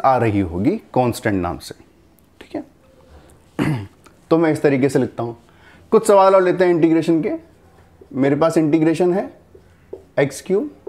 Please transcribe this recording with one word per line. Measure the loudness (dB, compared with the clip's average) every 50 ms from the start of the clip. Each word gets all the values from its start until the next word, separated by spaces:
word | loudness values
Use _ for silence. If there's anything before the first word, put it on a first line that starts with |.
| 0
आ | 0 0
रही | 2 0 0 0 -2
होगी | -2 -2 -4 -4 -2 -2 -2 -4 -8 _ -2
कांस्टेंट | -2 0 0 -2 -4 -4 -4 -2 -2
नाम | -4 -4 -8
से, | -10 -12 -18 -20 -20 -20 _ _ _ _ _ _ _ _ _ _ _
ठीक | -20 -14 -14
है? | -14 -14 -14 _ _ _ _ _ _ _ _ -20 -20 -20 -20 -20 _ _ _ _ -4
<clears throat> | -4 -4 -4 -4 -8 -12 -18 _ _ -20 _ _ _ _
तो | 0
मैं | 2 2 0
इस | 0 0
तरीके | 0 0 2 2 0 0
से | 0 0
लिखता | -2 -2 -4 -8 -8
हूँ। | -8 -10 -14 _ _ _ _ _ -20 -20 -20 -4 _
कुछ | 0 2 4
सवाल | 4 4 6 6 6 4
और | 4
लेते | 2 2 0 0 2
हैं | 2
इंटीग्रेशन | 2 2 2 2 2 0 2 0 0 0 0
के। | -4 -6 -8 -12 _ _ _ _ _ _ -20 _ _ _ _ -20 _ -4
मेरे | -2 0 0 2
पास | 2 0 0 2
इंटीग्रेशन | 0 0 2 0 2 2 0 0 0 0 0 0
है | -2 -4 -8 -12 -20 _ _ -20 -20 _ _ _ _ _ _ -20 -20 -20 _ _ -2
एक्स | -2 -2 -4 -10
क्यूब | -6 -4 -4 -2 -4 -6 -10 -16 _